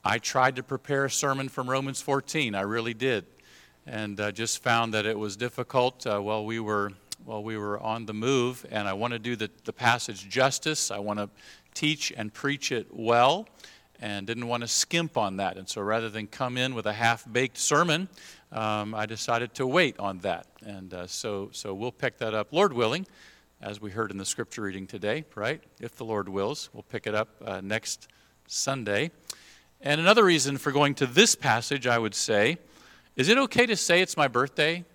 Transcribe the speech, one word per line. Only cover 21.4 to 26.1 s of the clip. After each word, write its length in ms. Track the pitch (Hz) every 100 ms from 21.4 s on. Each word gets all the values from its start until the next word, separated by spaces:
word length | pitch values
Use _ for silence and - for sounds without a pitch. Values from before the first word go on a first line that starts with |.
| 101
so 200 | - 104
we'll 180 | 98 123
pick 280 | - 127 -
that 160 | 113
up, 180 | 107 104
Lord 220 | 160 202
willing, 320 | 120 113 156 190 - - _ _ _
as 180 | 101 104
we 100 | 104
heard 200 | 101 107
in 80 | 98
the 80 | 95
scripture 360 | - 117 -
reading 240 | 101 95 95
today, 380 | 104 104 143 156
right? 280 | - 110 156 _ _
If 160 | 120 -
the 80 |
Lord 240 | 113